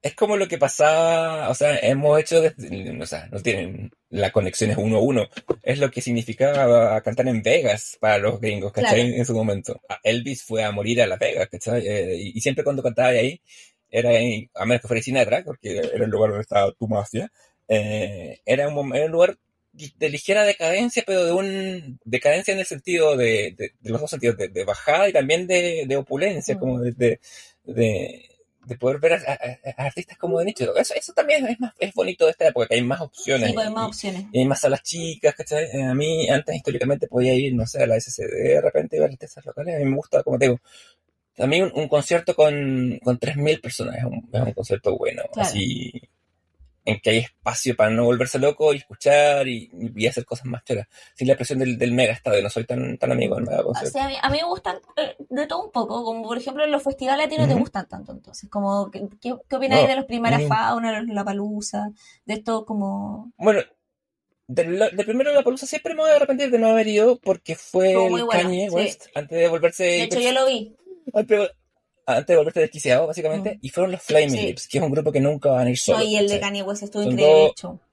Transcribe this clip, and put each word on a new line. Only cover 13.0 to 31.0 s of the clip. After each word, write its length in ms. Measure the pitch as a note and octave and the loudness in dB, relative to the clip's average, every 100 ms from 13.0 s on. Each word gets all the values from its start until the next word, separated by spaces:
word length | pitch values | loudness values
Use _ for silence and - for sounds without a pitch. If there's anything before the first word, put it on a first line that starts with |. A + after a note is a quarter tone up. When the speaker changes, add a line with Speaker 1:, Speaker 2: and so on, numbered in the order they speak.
| B2+ | 2
Speaker 1:
ahí, 320 | B2 B2 F3 _ - - _ _ | 4 0 -4 _ -20 -20 _ _
era 240 | A2 A#2+ A#2 | 0 4 4
en, 320 | A#2+ G#2+ B2 | 2 -2 -8
a 120 | - G#2 | -6 0
menos 160 | A#2+ | 0
que 60 | A2+ | 0
fuera 140 | A#2 | -4
Sinatra, 400 | A2+ C3 G#2+ B2+ | -2 0 2 0
porque 360 | F3+ C3 G#2+ F2+ | -2 -12 -8 -4
era 260 | D#2+ - | -4 -2
el 60 | A2+ | 0
lugar 200 | G2+ G#2+ | 2 2
donde 120 | G2+ | 0
estaba 280 | A2+ G2+ G2 | -2 0 0
tu 140 | - A2 | -2 -2
mafia, 460 | G#2 G2+ A2 G3+ _ _ _ _ | -2 -2 -6 -8 _ _ _ _
eh, 720 | G#2+ G#2 G#2+ G2 G2 D#2+ - | 0 0 -4 -6 -8 -14 -14
era 240 | - C3 C#3+ | -2 0 0
un 60 | |
mom-, 200 | D3 C#3 | -2 -4
era 120 | B2+ D#3 | -2 0
un 60 | |
lugar 260 | E3 F3+ - _ _ _ | 4 2 2 _ _ _
de 360 | _ C#3+ _ D3+ | _ -20 _ -4
ligera 320 | C#3+ - G3+ | -4 0 2
decadencia, 580 | G#3 G3+ E3 F#3 A#3+ A#3 - | 2 2 0 0 0 -2 -2
pero 180 | F#3+ | 0
de 80 | F3 | 2
un, 640 | F3 G3 G3 F#3+ F#3 C#3+ B2+ | 0 -2 -4 -6 -8 -12 -16
decadencia 480 | A2+ B2 D3 D#3 G3 | -6 0 2 2 0
en 80 | F#3+ | -4
el 60 | F3+ | -4
sentido 500 | D3 - F3 D#3 C#3 | -8 -4 2 4 4
de, 380 | A#2 A2 G2+ F2+ | 2 2 -2 -6
de, 160 | - _ | -12 _
de 100 | - | -6
los 120 | A2+ | -4
dos 80 | D3+ | -4
sentidos, 260 | C#3+ A#2 G2+ | -2 0 0
de, 120 | G2 | -4
de 160 | G2 G2 | -4 -4
bajada 420 | G2+ - D#3 G3+ | -4 0 2 4
y 60 | |
también 320 | E3 C3+ E3 F3+ | 2 2 0 2
de, 380 | F3+ F3 E3 C#3 | 0 0 -4 -2
de 80 | C#3 | -2
opulencia, 600 | C3+ C3+ F#3+ F3 - D#3+ | -2 -2 -2 -4 -4 -4
Speaker 2:
Mm. 20 | |
Speaker 1:
como 200 | C3 B2+ | -2 -2
de, 120 | A#2+ | -4
de, 280 | B2 A#2+ - - - - _ | 0 0 0 -8 -20 -20 _
de, 640 | - A2+ A#2 G2+ - - - _ _ _ - | -10 0 0 0 -6 -10 -20 _ _ _ -14
de 100 | A#2+ | -4
poder 200 | B2+ C#3+ | -2 -2
ver 160 | E3 | -2
a, 20 | E3+ | -2
a, 680 | - C#3 B2 B2+ - - | -2 -6 -8 -10 -14 -8
a 40 | C#3 | -8
artistas 300 | - - - | -8 -16 -10
como 220 | F3 E3 | -4 -2
de 60 | |
nicho. 320 | F3+ - - - | -4 -4 -2 0
Eso, 180 | - | -2
eso 180 | - | -4